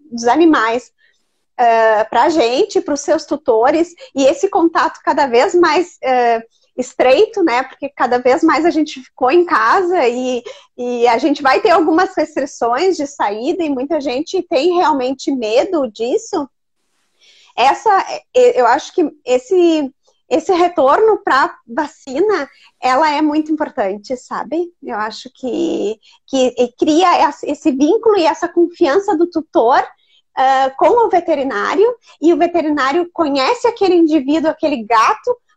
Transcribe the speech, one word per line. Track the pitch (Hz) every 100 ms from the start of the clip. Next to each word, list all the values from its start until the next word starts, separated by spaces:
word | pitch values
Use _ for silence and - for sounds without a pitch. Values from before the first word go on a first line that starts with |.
| 302
dos | 233 233
animais, | 269 339 277 220 233 - _ _ _ _ _ _ -
eh, | 233 226 220 214 220
pra | 233 285
gente, | 311 233 254 427 381
pros | 349 285
seus | - 320 -
tutores, | 294 - 226 240 311 339 - 539 269
e | 269
esse | 330 381
contato | 403 339 339 311 -
cada | - 302 277
vez | 233 302
mais, | 349 339 302 349 _
eh, | 262 254 240 226 226 _ _ -
estreito, | 247 - 254 269 440 403
né, | 330 240
porque | 262 - 277
cada | - 262 247
vez | 254 277
mais | 330 285 330
a |
gente | 302 302 -
ficou | 254 _ 254
em | 349 349
casa | 285 220 349 359 359 247
e, | 240 254 247 - - _ -
e | 247 247 240
a | 233
gente | 311 302
vai | 277 415
ter | 440
algumas | 339 320 320 370 370
restrições | 302 - 269 - 240 240 381 320
de | 277
saída | - 233 214 254 349
e | 320
muita | 269 285 320
gente | 277 247 320 370
tem | 349 330 330 349
realmente | 311 285 247 269 -
medo | 269 220 226 330 359 254
disso. | 208 233 392 - 370 277 _ _ _ _ _ _ _ _ _ _ -
Essa, | 247 - 440 381 - - - -
e-, | 247 247
eu | 240
acho | 269 -
que | - 311 - -
esse, | 254 - 370 339 320 269 - _ _ _
esse | 262 311
retorno | 349 349 349 269 302 440 403
pra | 370 269 330 - _
vacina, | 233 285 - - 262 415 381 269 _ _ _
ela | 254 262 311
é | 294
muito | 311 302 311
importante, | 302 294 254 202 208 208 254
sabe? | - 208 196 311 349 _
Eu | 254 220
acho | 214 214 254 _
que, | 254 220 339 - 202 220 _ _ _
que | 269 254 247
e | 240 -
cria | 320 302 359 330
essa, | 311 - -
esse | 285 311
vínculo | 269 294 440 453 415
e | 320
essa | 311 339
confiança | - 339 - 330 302 403 320
do | 339
tutor, | 330 302 339 233 294 453 - _ _ _ -
ah, | 262 262 269 262
com | 302 466 453
o |
veterinário, | 359 349 311 269 208 202 294 453 480 _ _
e | 294
o | 320
veterinário | 339 349 311 294 262 320 349
conhece | - 311 277 262 480 480
aquele | 453 392 359
indivíduo, | 330 311 262 311 302
aquele | 294 208 269
gato, | 214 226 240 427 - 494 _